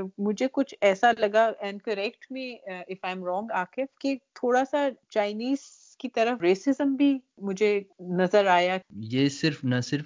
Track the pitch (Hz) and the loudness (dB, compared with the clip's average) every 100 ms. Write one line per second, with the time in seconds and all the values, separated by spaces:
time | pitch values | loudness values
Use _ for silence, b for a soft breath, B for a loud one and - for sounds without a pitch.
0 | 190 196 202 208 262 - 262 - 202 190 | -4 -4 -4 0 -2 0 -4 0 0 4
1 | 240 233 214 214 226 - 202 202 - 196 | 2 2 2 2 2 0 -8 -8 -6 -4
2 | 208 - - 262 254 233 196 185 175 185 | -4 -8 -14 -12 -10 -12 -12 -12 -12 -10
3 | 185 185 180 185 226 190 180 - 269 _ | -8 -6 -4 -4 -4 -4 -4 -6 -8 _
4 | 277 269 - - 247 247 262 294 277 226 | -4 -4 -8 -6 0 2 2 0 -2 -4
5 | _ 220 208 214 247 277 - - - - | _ -2 -2 -4 -4 -4 -6 -20 -20 -12
6 | 254 233 226 247 349 185 277 262 285 269 | -6 0 0 2 2 2 2 0 0 2
7 | 285 269 - - 196 190 208 208 202 - | 2 2 -6 -10 -8 0 0 0 -4 -14
8 | 180 180 185 208 196 175 180 185 - 101 | -4 0 4 4 6 4 4 -2 -8 -14
9 | 110 127 139 139 156 147 127 123 120 143 | -4 0 2 2 -2 -2 0 0 -2 -6